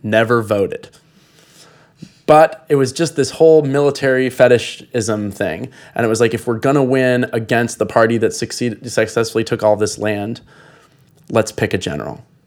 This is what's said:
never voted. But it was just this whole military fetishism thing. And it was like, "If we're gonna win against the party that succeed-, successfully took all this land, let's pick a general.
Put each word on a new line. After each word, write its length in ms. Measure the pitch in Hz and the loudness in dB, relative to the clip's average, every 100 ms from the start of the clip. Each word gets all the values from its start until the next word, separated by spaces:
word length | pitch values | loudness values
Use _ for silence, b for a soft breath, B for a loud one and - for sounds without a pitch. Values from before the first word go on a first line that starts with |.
never 400 | 110 107 113 120 | 0 0 2 0
voted. 480 | 104 104 95 - - b b b b b b b b b b b b b - | 0 0 0 -4 -14 b b b b b b b b b b b b b 4
But 400 | 151 160 - _ | 6 6 0 _
it 60 | 147 | 0
was 160 | 131 | 0
just 220 | - 165 165 | -2 -4 -2
this 160 | 131 | -4
whole 320 | - 160 160 | 4 6 6
military 640 | 143 139 143 139 139 127 131 | 4 0 0 0 0 0 -2
fetishism 1000 | - 123 120 - - - 123 104 107 104 | 2 4 4 0 -14 -8 -6 -4 -4 -6
thing. 380 | 95 98 80 123 B B | -4 -6 -6 -12 B B
And 120 | - 117 | -4 -2
it 40 | |
was 100 | 110 | 2
like, 140 | 117 | 0
"If 140 | 113 - | 0 -6
we're 100 | 113 | -4
gonna 260 | 135 143 | 0 0
win 460 | 127 131 127 123 123 | 2 2 2 0 -2
against 460 | 117 110 120 117 - | -4 -2 -2 -2 -4
the 60 | 104 | -2
party 320 | - 113 117 | 2 2 2
that 160 | 107 | -2
succeed-, 560 | - 117 - 123 104 - | -2 -8 -6 -6 -6 -8
successfully 540 | 113 110 - 113 113 | -4 -2 -2 -2 -2
took 180 | 113 117 | -4 0
all 140 | 107 104 | 0 2
this 220 | 104 - | -2 -4
land, 440 | 107 104 101 120 b b b b b b b _ _ | -4 -4 -6 -10 b b b b b b b _ _
let's 220 | 113 107 | -2 -2
pick 220 | - 104 | -2 -4
a 40 | 95 | -4
general. 460 | 90 73 - - - _ | -6 -8 -10 -12 -20 _